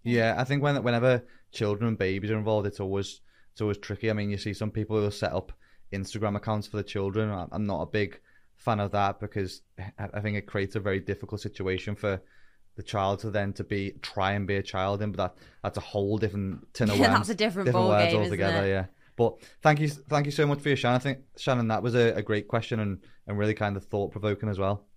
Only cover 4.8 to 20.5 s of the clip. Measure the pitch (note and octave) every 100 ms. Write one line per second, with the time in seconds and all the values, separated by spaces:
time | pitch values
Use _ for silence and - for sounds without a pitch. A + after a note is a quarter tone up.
4.8 | G#2+ A2 G#2 G#2 G2 F2+ - - - -
5.8 | - G2 F#2+ G#2+ G#2 G2+ - G#2+ G2+ G#2
6.8 | G2+ G#2 G2 G2+ G#2+ G2 E2+ F#2 G#2 E2+
7.8 | E2 G#2+ G2 - _ - _ _ - G#2+
8.8 | G2+ G2+ G2 G2 G#2 G#2+ F#2+ - _ -
9.8 | G2 - G2+ G#2 G#2 G#2 G2 G#2 G2 A2
10.8 | G2 F#2+ - F#2+ G2+ G2+ G#2 - F#2 F#2
11.8 | - G2+ G#2 F#2 - - - _ - -
12.8 | - G#2 G2 G2 A2+ G2+ G2+ G2 - G2+
13.8 | G2 - - - F#2+ G2+ F#2+ G2 F#2+ F#2+
14.8 | F#2+ G2+ G#2+ F2+ F2+ - - - G2+ G2
15.8 | - G#2 G2+ G#2+ G#2+ G2+ F#2+ F2+ - -
16.8 | C3+ - B3 - - G3 G#3+ F#3+ F3+ -
17.8 | - G#2 G#2 G#2+ G2+ G2 G2 F#2+ G2 F#2+
18.8 | F#2+ _ - - A#2 - - - D#3 D3+
19.8 | D3+ C#3+ - D3 C#3+ C#3+ D3